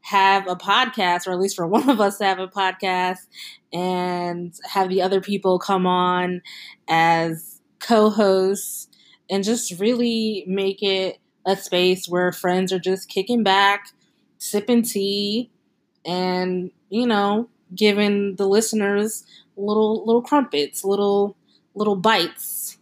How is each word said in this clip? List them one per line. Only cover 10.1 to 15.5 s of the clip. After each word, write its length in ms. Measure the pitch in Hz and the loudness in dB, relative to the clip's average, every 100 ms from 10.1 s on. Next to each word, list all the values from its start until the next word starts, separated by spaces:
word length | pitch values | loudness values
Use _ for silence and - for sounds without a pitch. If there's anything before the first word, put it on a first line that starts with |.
| 226 220 208 180 | 0 -2 -4 -4
make 340 | 190 196 196 | -2 -2 -2
it 340 | 202 190 190 - _ _ - | -2 0 -2 -6 _ _ -2
a 100 | 190 | -2
space 520 | - 180 180 185 - | 0 2 4 2 -2
where 240 | 180 180 | 0 0
friends 400 | 175 185 180 185 | 0 0 0 0
are 80 | 185 | -2
just 300 | 185 190 - | -2 -4 -4
kicking 340 | - 190 240 | -6 0 0
back, 460 | 196 190 196 202 - _ _ _ _ _ | 4 4 4 2 -6 _ _ _ _ _
sipping 460 | - 208 208 240 | -4 -4 2 2
tea, 680 | 233 202 196 202 202 220 254 | 2 -2 -2 -2 -2 -4 -6